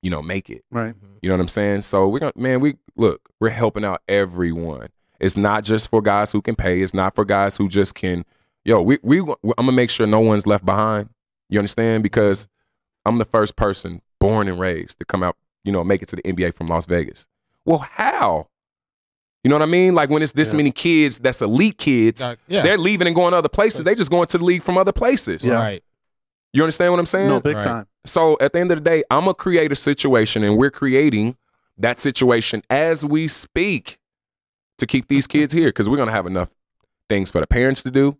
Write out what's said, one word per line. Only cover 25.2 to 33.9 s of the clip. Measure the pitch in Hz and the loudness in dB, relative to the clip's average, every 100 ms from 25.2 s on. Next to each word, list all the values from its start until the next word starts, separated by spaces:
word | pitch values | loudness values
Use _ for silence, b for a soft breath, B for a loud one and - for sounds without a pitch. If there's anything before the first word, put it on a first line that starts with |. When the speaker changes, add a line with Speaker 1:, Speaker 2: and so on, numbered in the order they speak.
| - 82 123 | 0 -2 0
Speaker 2:
Yeah. | 117 | 0
Speaker 3:
Right. | 110 95 _ _ _ _ _ _ _ | -2 -6 _ _ _ _ _ _ _
Speaker 1:
You | 139 | 0
understand | 160 156 180 | 0 2 2
what | 175 | 2
I'm | 170 | 2
saying? | 190 196 | 0 2
Speaker 2:
No, | 131 | 0
big | 143 123 | 0 -2
Speaker 3:
Right. | 104 | -4
Speaker 2:
time. | 117 104 _ - | -6 -10 _ -2
Speaker 1:
So | - 160 151 | 2 4 4
at | 139 | 2
the | 170 | 0
end | 180 | 0
of | 165 | 0
the | |
day, | 151 165 - | 2 0 2
I'm | 131 185 | 0 0
gonna | 180 | -2
create | - 175 156 | 0 2 2
a | 139 | 0
situation, | - 143 143 123 110 113 | 0 0 2 2 2 0
and | 104 107 | 2 4
we're | 139 | 2
creating | - 139 131 151 110 110 127 _ _ _ _ | 0 0 2 2 2 -2 -4 _ _ _ _
that | 110 120 | -2 0
situation | 147 123 127 117 110 113 - | -2 2 2 2 0 -6 -2
as | 135 160 160 147 | 0 0 0 0
we | 151 160 | -2 0
speak | - - - 190 170 - | -2 -2 -4 -2 -4 -8